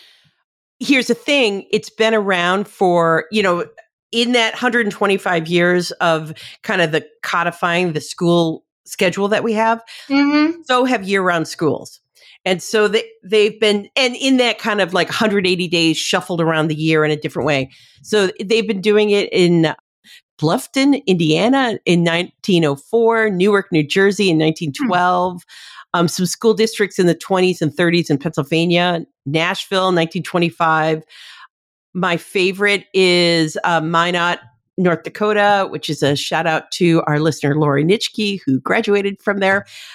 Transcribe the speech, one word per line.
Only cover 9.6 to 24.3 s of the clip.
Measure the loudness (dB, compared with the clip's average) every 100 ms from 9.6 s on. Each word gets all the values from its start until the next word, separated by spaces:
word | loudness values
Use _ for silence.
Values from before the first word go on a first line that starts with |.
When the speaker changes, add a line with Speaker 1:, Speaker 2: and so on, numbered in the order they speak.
| 0 -2 -6 -20 -2
Speaker 2:
Mm-hmm. | 0 2 2 0 -2 -2
Speaker 1:
so | 0
have | 0 -2
year-round | -2 0 0 0 -4
schools. | -2 -2 -2 -8 -20 _ _ -20 -10
And | -4 -4
so | -2 0 2
they, | 0 -4 -12
they've | -2 2 2 2
been, | 0 0 -2 -2
and | -2 0
in | 2 2
that | 2 -2
kind | -2 -2
of, | 0
like, | 0 -2
hundred | -2 0 0 0
eighty | 0 0
days | 0 2 0
shuffled | -2 -4 -2 -2
around | 0 0 -2
the | -2
year | 0 2
in | 2
a | -2
different | -4 -4 -2
way. | -2 -4 _ _ _
So | -4 0 0 -4
they've | -2 0 0
been | -2
doing | 2 2 2
it | 0 0
in | 2 4 4 2 -2 _ _ _ -20 _ -4
Bluffton, | -2 -2 -2 0 2 2 0
Indiana | 0 2 2 2 0 0 -4
in | 0 2
nineteen | 2 0 -4 -6 0 2
oh | 2 -2
four, | -2 2 2 2 0
Newark, | 2 2 2 2
New | 0
Jersey | 0 2 2 2 2